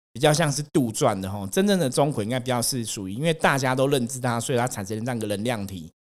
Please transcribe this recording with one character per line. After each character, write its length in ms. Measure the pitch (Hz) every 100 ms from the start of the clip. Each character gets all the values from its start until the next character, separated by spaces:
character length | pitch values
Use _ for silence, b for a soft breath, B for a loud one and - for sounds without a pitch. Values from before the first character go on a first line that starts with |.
| _
比 60 | 117
较 140 | 151
像 160 | 151 156
是 140 | 135 147
杜 200 | 160 117
撰 260 | 107 131 101
的 100 | 95
吼。 160 | 101 98
真 200 | - 202
正 100 | 190
的 120 | 135
钟 220 | - 147
馗 120 | 113
应 60 | 104
该 100 | 127
比 60 | 123
较 160 | 123
是 240 | 113 131 107
属 240 | 113 95
于， 40 |
因 80 | 107
为 120 | 165
大 240 | 160 185 139
家 180 | 131 131
都 140 | 135
认 180 | 139 117
知 100 | 131
他， 200 | 123 117
所 160 | 113 123
以 20 |
他 80 | 127
产 180 | -
生 140 | 98 110
了 60 |
这 40 | 120
样 80 | 120
一 20 |
个 80 | 107
能 160 | 101
量 240 | 117 113 98
体。 240 | 92 80 _ _